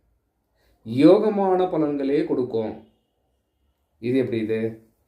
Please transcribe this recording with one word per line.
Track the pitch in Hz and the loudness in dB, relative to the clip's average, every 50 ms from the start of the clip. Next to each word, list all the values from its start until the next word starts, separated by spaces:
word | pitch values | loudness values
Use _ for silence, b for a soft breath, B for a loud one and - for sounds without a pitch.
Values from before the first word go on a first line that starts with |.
| _ _ _ _ _ _ _ _ _ _ _ _ _ _ _ _ _ | _ _ _ _ _ _ _ _ _ _ _ _ _ _ _ _ _
யோகமான | 113 113 131 147 165 190 214 214 214 208 196 196 190 185 180 185 | -6 2 4 6 6 6 6 4 0 0 0 0 0 0 0 0
பலன்களே | 180 175 156 147 147 147 139 139 135 143 156 165 | 0 -2 -2 -2 -2 -2 -4 -2 -2 -2 -2 -2
கொடுக்கும். | 156 143 131 123 - 113 113 110 107 - - - - _ _ _ _ _ _ _ _ _ _ _ _ _ _ _ _ _ _ _ _ _ _ | -2 -2 -4 -4 -4 -4 -4 -6 -6 -8 -12 -18 -20 _ _ _ _ _ _ _ _ _ _ _ _ _ _ _ _ _ _ _ _ _ _
இது | 113 123 127 135 | -6 -2 0 0
எப்படி | 123 - 117 113 | 0 -2 -2 -4
இது? | 110 104 110 110 113 113 113 - - _ _ _ _ | -4 -2 -2 -2 -4 -4 -6 -10 -16 _ _ _ _